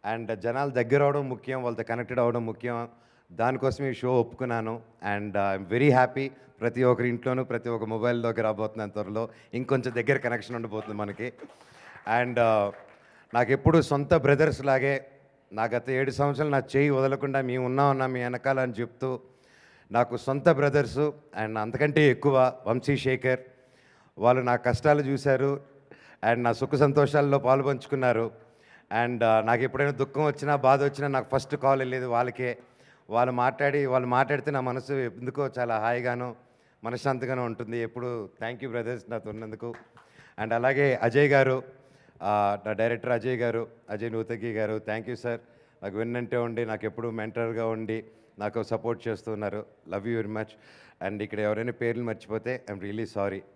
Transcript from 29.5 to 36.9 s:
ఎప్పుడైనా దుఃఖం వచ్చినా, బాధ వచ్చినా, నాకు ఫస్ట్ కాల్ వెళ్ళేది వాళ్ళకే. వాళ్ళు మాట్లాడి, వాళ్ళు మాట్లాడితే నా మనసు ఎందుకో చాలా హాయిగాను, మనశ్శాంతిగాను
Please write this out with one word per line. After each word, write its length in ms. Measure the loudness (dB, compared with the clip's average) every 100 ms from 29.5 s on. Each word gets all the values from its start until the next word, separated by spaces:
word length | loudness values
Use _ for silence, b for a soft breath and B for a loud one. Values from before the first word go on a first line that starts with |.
| 2
ఎప్పుడైనా 280 | 0 0 -2
దుఃఖం 340 | 0 -4 0 -2
వచ్చినా, 300 | -2 -2 2
బాధ 260 | 4 4
వచ్చినా, 260 | 4 -2 -2
నాకు 200 | -2 0
ఫస్ట్ 240 | -4 -2 -2
కాల్ 220 | 2 2
వెళ్ళేది 280 | 0 -4 -2
వాళ్ళకే. 520 | 0 -2 -4 -6 -6 b b b b _
వాళ్ళు 220 | 0 2
మాట్లాడి, 540 | 2 0 2 0 0 2
వాళ్ళు 220 | 0 2
మాట్లాడితే 420 | 2 2 0 -2
నా 100 | -2
మనసు 320 | -2 -4 -4
ఎందుకో 580 | -4 -4 -6 -10 -4 -6 -4
చాలా 200 | -2 0
హాయిగాను, 720 | 0 -2 -2 -4 -6 -10 _ b b b
మనశ్శాంతిగాను 600 | -8